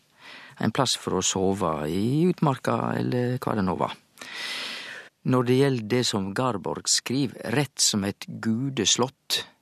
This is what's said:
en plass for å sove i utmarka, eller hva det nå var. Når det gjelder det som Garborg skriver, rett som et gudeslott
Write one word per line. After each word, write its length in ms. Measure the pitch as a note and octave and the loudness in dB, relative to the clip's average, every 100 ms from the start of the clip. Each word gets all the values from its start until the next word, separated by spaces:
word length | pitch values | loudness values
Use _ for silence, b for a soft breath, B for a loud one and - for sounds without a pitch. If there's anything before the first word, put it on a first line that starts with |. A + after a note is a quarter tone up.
| _ B B B B - | _ B B B B -4
en 140 | - | -2
plass 240 | - B2+ - | 2 0 0
for 220 | - F#2 | -2 0
å 40 | |
sove 640 | - F#2+ F#2+ G2 F2 D2+ D2+ | 0 2 2 2 0 0 -2
i 380 | F2+ A2+ D3 | 0 0 2
utmarka, 720 | F3+ - D#3 C3 - A#2 A#2 A#2 | 2 2 0 0 0 0 0 0
eller 420 | B2 B2+ B2 B2 | 0 0 0 -2
hva 160 | A#2+ | -2
det 100 | A2+ | 0
nå 120 | F#2 E2 | 0 0
var. 180 | - - _ B B B B B B B B B B _ - | -2 -4 _ B B B B B B B B B B _ 2
Når 180 | B2+ | 2
det 140 | B2 B2+ | 4 4
gjelder 300 | C#3 B2 G#2+ | 4 2 0
det 180 | B2 A#2 | 0 2
som 260 | G#2+ F#2+ | 0 -2
Garborg 560 | G2 C3 G2+ D2 D2+ - | -2 -2 -2 -4 -4 0
skriver, 640 | - - C3 B2 G2 - | 0 0 0 -2 -4 -2
rett 260 | A#2+ C#3+ - | 0 0 2
som 260 | - G#2 | 2 2
et 220 | G2+ - - A2 | 0 -4 -8 -6
gudeslott 1040 | A2 A2 C#3 C3 F#2+ - B2+ - - C#3 - _ | -2 -2 -2 0 2 2 0 -2 -4 -4 -4 _